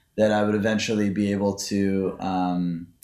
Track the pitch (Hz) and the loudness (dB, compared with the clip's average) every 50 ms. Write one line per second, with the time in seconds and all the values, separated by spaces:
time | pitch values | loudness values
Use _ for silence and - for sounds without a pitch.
0 | _ _ _ 104 110 107 107 107 104 104 104 107 101 110 110 101 - - 110 104 | _ _ _ 0 2 2 4 2 2 2 2 2 2 0 0 0 0 0 0 0
1 | 104 101 92 98 104 104 101 98 101 101 98 - - - 101 101 98 98 98 98 | 0 0 0 0 0 0 0 0 0 0 -2 -2 -4 -2 0 0 2 2 2 0
2 | 95 92 - - - 95 92 90 90 90 90 90 90 87 85 82 85 - - _ | 0 -2 -4 -4 -6 -4 -2 0 0 0 0 0 -2 -2 -4 -6 -8 -14 -18 _